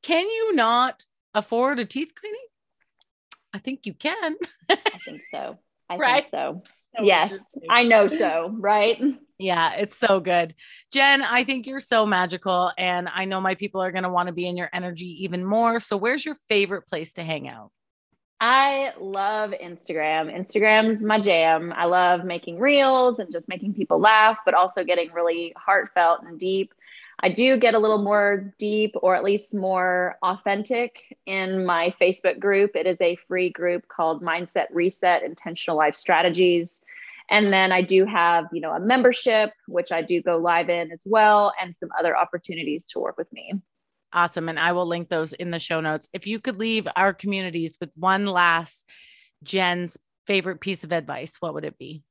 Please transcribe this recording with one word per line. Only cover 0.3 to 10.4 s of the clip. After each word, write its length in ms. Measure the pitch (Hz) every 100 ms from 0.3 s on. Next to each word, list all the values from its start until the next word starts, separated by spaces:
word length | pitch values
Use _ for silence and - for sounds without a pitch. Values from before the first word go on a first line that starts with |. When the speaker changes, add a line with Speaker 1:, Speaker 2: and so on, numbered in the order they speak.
| 453 440 330
Speaker 1:
not 480 | 226 240 254 - - _ _ 220
afford 420 | 208 233 262 269
a 80 | 226
teeth 280 | 262 311 -
cleaning?" 320 | 427 440 494 _ _ _ _ _ _ _ _ - _
I 60 | 196
think 260 | - 277 214
you 80 |
can. 420 | - 294 381 339 311 359
<laughs> 180 | _ _
Speaker 2:
I 60 | - 415 185 -
think 160 | 302 -
so. 280 | 139 135 - _ _ _
I 80 | 180
Speaker 1:
Right? 260 | 254 262
Speaker 2:
think 80 | -
so. 320 | - 139 165 - - _ 233
Speaker 1:
So 60 |
Speaker 2:
Yes, 280 | 202 175 170
Speaker 1:
interesting. 320 | 196 - 277 165
Speaker 2:
I 140 | 240
know 240 | 240 226 202
so. 420 | 320 190 160 170 220
Right. 420 | 202 208 208 233 269 262 _ _
Speaker 1:
Yeah, 380 | 190 170 165 -
it's 200 | 208 -
so 240 | 226 196
good. 360 | 170 175